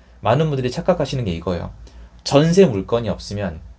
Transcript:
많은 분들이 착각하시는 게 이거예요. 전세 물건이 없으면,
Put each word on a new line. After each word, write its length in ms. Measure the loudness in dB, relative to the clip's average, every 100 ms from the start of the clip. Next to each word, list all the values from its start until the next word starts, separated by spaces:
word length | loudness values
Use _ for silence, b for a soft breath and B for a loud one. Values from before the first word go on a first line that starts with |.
| b b
많은 280 | 0 2 0
분들이 220 | -2 -4
착각하시는 540 | -2 0 0 -2 -4
게 80 | -4
이거예요. 400 | -4 -4 -4 -6 -12 b b b b
전세 440 | 2 4 6 6 4
물건이 420 | 2 -2 -2 -2
없으면, 520 | -6 -8 -6 -6 -8 -16